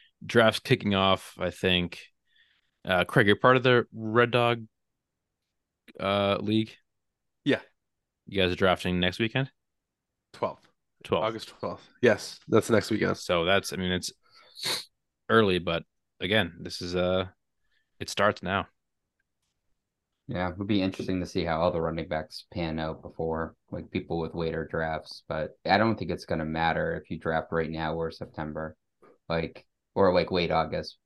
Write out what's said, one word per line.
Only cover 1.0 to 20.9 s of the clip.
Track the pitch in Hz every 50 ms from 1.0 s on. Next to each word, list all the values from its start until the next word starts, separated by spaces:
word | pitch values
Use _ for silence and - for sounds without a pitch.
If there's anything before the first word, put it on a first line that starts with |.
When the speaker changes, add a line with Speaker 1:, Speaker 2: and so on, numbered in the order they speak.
| 95 95 95 92 - - - -
Speaker 1:
I | 90 87
think. | - - - 92 90 90 87 85 - - - - _ _ _ _ _ _ _ _ _ _ _ _ _ _ -
Uh, | - 92 90 90
Craig, | - - 143 107 101
you're | 101
part | - - 127 127
of | 127
the | 120 127 123 120 113 -
Red | - 113 110 110 110 120 120 117
Dog, | 120 120 120 117 120 117 110 - _ _ _ _ _ _ _ _ _ _ _ _ _ _ _ _ _ _ _ _ _ _ _ - - -
uh, | - 98 101 101 101 101 101 -
League? | 101 107 107 110 110 - - - _ _ _ _ _ _ _ _ _ _ _ _ -
Speaker 2:
Yeah. | - 117 - - _ _ _ _ _ _ _ _ _ _ _ _
Speaker 1:
You | - 101 95
guys | 92 90
are | 90
drafting | - 101 92 87 - - 90 90 90
next | 90 90 90 -
weekend? | 113 110 - 131 135 - _ _ _ _ _ _ _ _ _ _ _ _ _ _ _ _
Speaker 2:
Twelfth. | - - 117 90 - - _ _ _ _ _ _ _ _ -
Speaker 1:
Twelfth. | - 101 82 92
Speaker 2:
August | 110 113 - - -
twelfth. | - - 101 87 90 - - _ _ -
Yes, | 123 113 104 - - - - - - -
that's | 113 107 - -
next | 113 101 - -
weekend. | 110 98 95 92 95
Speaker 1:
So | - - - 90 85 82
that's, | 90 98 98 - -
I | -
mean, | 92 92 90
it's | 90 90 - - - _ _ _ _ - - - - - - - - - - - _ _ _ _ _ _ _ -
early, | 110 113 107 98 90 87
but | 82 87 82 82 - _ _ _ _ _ _ -
again, | - 90 107 110 92 82 85 82
this | 80 85 - -
is, | 90 87 90
uh, | 90 90 90 92 92 92 92 - _ _ _ _ _ _ _ _ _ _ _ _ -
it | - -
starts | - - 101 104 101 -
now. | 92 90 98 95 - - _ _ _ _ _ _ _ _ _ _ _ _ _ _ _ _ _ _ _ _ _ _ _ _ _ _ _ _ _ _ _ -
Speaker 3:
Yeah, | 104 90 90 90
it | 85 98
would | 98
be | 101 107 95
interesting | 92 95